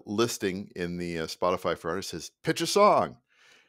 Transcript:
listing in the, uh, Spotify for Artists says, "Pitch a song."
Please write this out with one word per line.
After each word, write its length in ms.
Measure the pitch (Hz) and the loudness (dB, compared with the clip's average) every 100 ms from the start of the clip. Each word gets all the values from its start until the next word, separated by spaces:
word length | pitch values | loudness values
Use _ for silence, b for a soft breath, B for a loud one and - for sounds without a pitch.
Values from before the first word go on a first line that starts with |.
listing 640 | - 104 117 - 101 92 101 | -2 0 0 0 -4 -4 -8
in 220 | - 87 87 | -6 -6 -4
the, 240 | 87 82 | -4 -4
uh, 60 | 80 | -6
Spotify 520 | - 90 90 92 80 | -2 0 0 -2 -2
for 120 | 85 | -4
Artists 200 | 92 - | -4 -6
says, 220 | 82 - _ | -10 -12 _
"Pitch 180 | - - | -4 -2
a 60 | 165 | 2
song." 520 | 202 202 147 80 - _ b b b | 6 6 6 2 -4 _ b b b